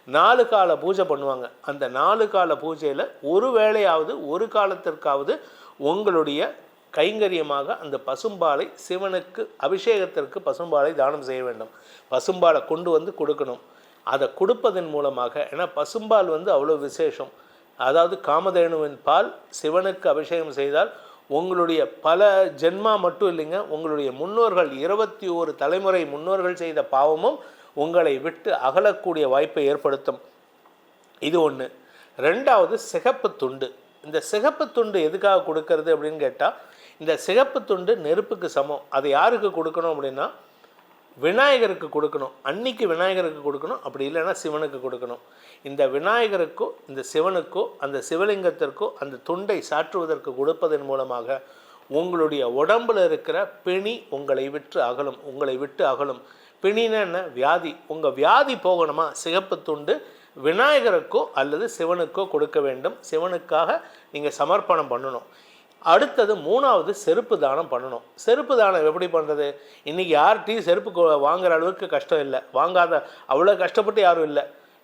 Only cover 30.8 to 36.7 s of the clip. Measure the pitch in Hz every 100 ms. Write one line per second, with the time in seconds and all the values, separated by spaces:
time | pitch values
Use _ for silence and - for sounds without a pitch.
30.8 | _ _ _ - 147 170 151 135 127 -
31.8 | _ - - - 139 214 277 226 - 220
32.8 | - 170 240 262 208 - 131 131 131 -
33.8 | _ _ 147 156 - 208 269 294 285 240
34.8 | 214 196 156 185 202 190 185 156 156 160
35.8 | 156 151 151 156 135 - 143 - -